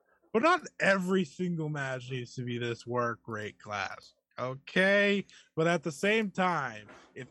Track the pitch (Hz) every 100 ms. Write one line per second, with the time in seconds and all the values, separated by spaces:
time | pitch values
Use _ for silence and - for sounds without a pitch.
0 | _ _ _ 220 311 359 - - 190 196
1 | 180 190 165 - 180 165 151 147 135 131
2 | 123 131 120 - 123 120 120 117 120 123
3 | 120 110 - 107 104 - 104 104 95 -
4 | - _ _ - 123 135 - 185 190 202
5 | 202 202 - - _ - 165 170 170 151
6 | 196 220 208 - 185 165 127 107 107 -
7 | - - 127